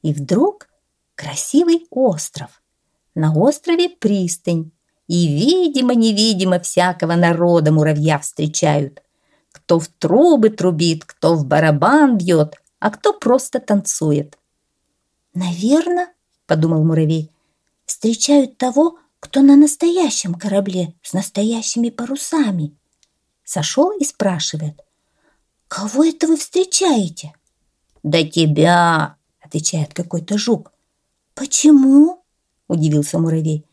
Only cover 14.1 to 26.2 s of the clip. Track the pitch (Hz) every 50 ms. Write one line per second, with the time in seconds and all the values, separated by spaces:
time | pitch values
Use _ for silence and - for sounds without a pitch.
14.1 | 147 143 147 147 - _ _ _ _ _ _ _ _ _ _ _ _ _ _ _
15.1 | _ _ _ _ _ 180 185 175 170 170 202 233 285 320 330 349 349 359 359 349
16.1 | _ _ _ _ _ _ _ - 165 156 160 160 165 156 156 165 160 160 160 151
17.1 | 160 160 156 156 _ _ _ _ _ _ _ _ _ _ _ - - - - 220
18.1 | 226 220 - 277 285 285 262 262 _ _ 254 254 226 277 320 339 339 _ _ _
19.1 | _ _ - - - 277 277 277 277 277 302 294 - - 339 339 349 370 339 247
20.1 | - - - 180 175 170 208 202 190 202 196 202 185 185 175 160 - _ _ -
21.1 | - 185 202 - _ 202 208 220 233 226 220 - - 240 233 233 226 - 240 240
22.1 | 269 277 - - 330 311 277 214 190 170 151 147 _ _ _ _ _ _ _ _
23.1 | _ _ _ _ _ _ _ - - 180 151 - - 262 302 370 427 381 285 -
24.1 | - _ 208 196 180 151 - - - 151 156 151 151 _ _ _ _ _ _ _
25.1 | _ _ _ _ _ _ _ _ _ _ _ _ - 185 202 208 214 269 311 330
26.1 | 311 -